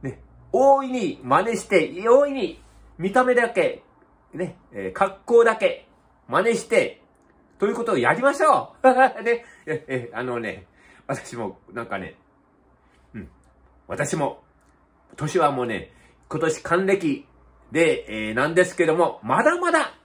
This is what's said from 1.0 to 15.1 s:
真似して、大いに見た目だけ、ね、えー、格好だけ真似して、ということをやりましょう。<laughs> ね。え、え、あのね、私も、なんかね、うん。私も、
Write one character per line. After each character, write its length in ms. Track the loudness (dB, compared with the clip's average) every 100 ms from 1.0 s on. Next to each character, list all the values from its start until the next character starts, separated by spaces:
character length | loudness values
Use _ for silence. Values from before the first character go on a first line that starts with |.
| -4 -6
真 260 | 0 2 2
似 80 | -4
し 120 | 0
て、 380 | 0 0 -4 4
大 200 | 4 4
い 40 |
に 280 | -2 -6 -8 _ _ -20 -8
見 160 | -2
た 100 | 0
目 120 | 2 2
だ 140 | 0
け、 340 | 0 -2 -4 _ _ _ _ _
ね、 240 | -10 -10 -12 _
え 180 | -10 -10
ー、 20 |
格 300 | -2 -4 -4 2
好 180 | 4
だ 120 | 4 2
け 320 | -2 -2 _ _ _ _ _
真 200 | -2 0
似 100 | -2
し 80 | 0
て、 360 | 0 0 -6 _ _ _ _ _ _
と 100 | -2
い 40 |
う 40 | -2
こ 80 |
と 100 | -2
を 40 | 0
や 160 | 2
り 80 | 2
ま 120 | 0
し 100 | 2
ょ 320 | 2 2 0 2
う。 40 | 2 4 2
<laughs> 180 | 2
ね。 220 | -4 -4 -6 -20 -8
え、 200 | -8 -6
え、 240 | -8 -8
あ 100 | -8
の 160 | -6 -6
ね、 280 | -6 -10 -16 _ _ -20 -10
私 280 | -10 -10 -10
も、 240 | -10 -12 _
な 100 | -12
ん 20 | -10
か 100 | -10
ね、 160 | -10 -16 _ _ _ _ _ _ _ _ _
う 60 | -18
ん。 100 | -18 _ _ _ _ _ _
私 280 | -6 -4 -2
も、 280 | -4 -6 _ _ _ _ _ _ _